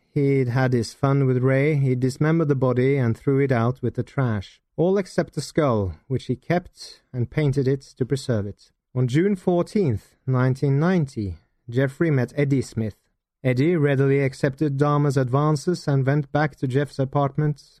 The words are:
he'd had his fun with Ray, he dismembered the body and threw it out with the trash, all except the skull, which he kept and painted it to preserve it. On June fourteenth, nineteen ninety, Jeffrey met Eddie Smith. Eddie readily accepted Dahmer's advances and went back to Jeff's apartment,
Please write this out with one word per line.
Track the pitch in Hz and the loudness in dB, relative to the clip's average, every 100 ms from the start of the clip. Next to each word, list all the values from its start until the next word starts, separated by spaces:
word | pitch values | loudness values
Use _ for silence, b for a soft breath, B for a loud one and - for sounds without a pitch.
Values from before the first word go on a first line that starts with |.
| b | b
he'd | 147 139 139 120 | -2 0 0 0
had | 131 127 | 0 0
his | 123 107 | 0 -4
fun | - 139 139 135 | -2 0 2 2
with | 123 | 0
Ray, | 131 135 147 147 | 2 2 2 0
he | 135 | 0
dismembered | 127 127 131 151 165 151 | 0 -2 0 0 2 0
the | 139 | 0
body | 127 123 131 139 | 0 2 2 2
and | 117 113 | 0 -2
threw | 143 139 | 0 0
it | 139 | 2
out | 120 117 127 | 2 0 -2
with | 117 | -6
the | 123 | -6
trash, | 120 - 127 104 - - _ - | -6 -4 -2 -4 -8 -18 _ -2
all | 175 202 | 0 0
except | 190 - - | -4 -4 -6
the | 156 | -6
skull, | - - 143 110 92 80 - | -6 0 0 0 -2 -6 -8
which | 127 | -6
he | - | -6
kept | 123 - 175 - - - - _ | -8 -2 -2 -4 -16 -20 -20 _
and | 127 117 | -6 -4
painted | 156 147 139 127 | -2 0 0 0
it | 139 | -2
to | - - | -4 -6
preserve | 120 135 - 110 101 | -4 -4 -2 -4 -4
it. | - _ _ _ 127 | -10 _ _ _ -4
On | 127 | 0
June | 143 196 190 | 2 0 0
fourteenth, | - 175 170 214 160 104 - _ - | 0 0 0 0 0 -2 -6 _ -2
nineteen | 127 131 131 143 139 | 0 2 0 0 2
ninety, | 170 185 139 113 98 80 _ _ - | 2 0 -2 -4 -8 -8 _ _ -6
Jeffrey | 120 135 - 170 | -2 -2 0 0
met | 135 120 | 2 0
Eddie | 147 143 135 | 0 0 0
Smith. | - 113 110 - _ _ _ _ | -2 -4 -6 -8 _ _ _ _
Eddie | 131 123 156 | -2 2 2
readily | 175 143 135 135 139 | 2 2 2 2 2
accepted | 135 - 143 135 151 135 | 0 -2 -4 -2 -2 2
Dahmer's | 147 147 147 135 | 2 2 2 2
advances | 123 139 151 151 180 170 - | 0 2 2 0 -2 -4 0
and | 139 | 0
went | 131 147 139 | 2 0 0
back | 147 151 - | -2 -2 -4
to | 135 | -4
Jeff's | 131 143 - | -2 -2 -4
apartment, | 131 143 139 151 151 147 - _ | -4 -2 -2 -2 -2 -4 -10 _